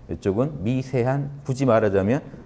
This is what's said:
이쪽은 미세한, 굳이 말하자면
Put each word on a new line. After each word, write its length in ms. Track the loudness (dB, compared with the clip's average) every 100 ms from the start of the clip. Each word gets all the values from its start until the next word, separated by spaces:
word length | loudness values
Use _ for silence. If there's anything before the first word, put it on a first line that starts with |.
| -12
이쪽은 500 | -6 -2 0 -2 -2
미세한, 800 | -2 -2 -2 -2 0 -2 -4 -8
굳이 220 | -6 0 4
말하자면 560 | 4 4 2 2 0 -2 -18